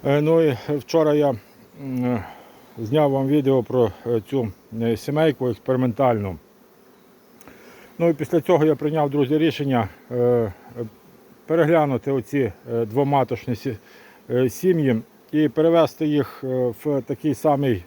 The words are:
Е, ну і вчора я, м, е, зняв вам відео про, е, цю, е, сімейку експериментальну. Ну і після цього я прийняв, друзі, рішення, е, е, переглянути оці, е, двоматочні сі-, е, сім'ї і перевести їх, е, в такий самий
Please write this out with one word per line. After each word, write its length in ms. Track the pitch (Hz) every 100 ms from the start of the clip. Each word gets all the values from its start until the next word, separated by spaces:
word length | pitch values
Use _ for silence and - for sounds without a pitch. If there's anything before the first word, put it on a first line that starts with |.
| 139
Е, 160 | 147
ну 200 | 151 165
і 160 | 160 117 -
вчора 440 | 147 - 165 151
я, 160 | 147 143
м, 760 | 120 - - - - 139 127 123
е, 200 | 120 - - - - - -
зняв 340 | 110 147 147
вам 160 | 135 135
відео 360 | 147 135 135
про, 280 | 110 127 113 - 117
е, 140 | 117 107
цю, 220 | 135 113 - _ 110
е, 160 | 117 110
сімейку 520 | - 147 160 131 127
експериментальну. 880 | 117 - 131 127 107 131 113 101 82 _ _ _ _ _ _ _ _ _ - - - - - - -
Ну 120 | 170
і 40 |
після 280 | 156 156 170
цього 240 | - 170 156
я 100 | 143
прийняв, 340 | 151 156 143
друзі, 280 | 143 131 151
рішення, 520 | 160 135 139 127 107 - -
е, 40 | 123
е, 340 | 120 120 110 - - 120 110 - - - - - -
переглянути 680 | 165 151 165 147 123 -
оці, 420 | 139 - 143 117 - 120
е, 120 | 117 113
двоматочні 680 | 117 143 143 127 120 - 120
сі-, 220 | 139 104 - - - - -
е, 200 | 123 131
сім'ї 520 | - 180 170 139 113 - _ _
і 180 | 151 151
перевести 580 | 156 165 165 151 - 156
їх, 360 | 147 135 -
е, 300 | 131 127 123 110
в 180 | 151 139
такий 320 | 117 135 151
самий 500 | 135 156 143 139 101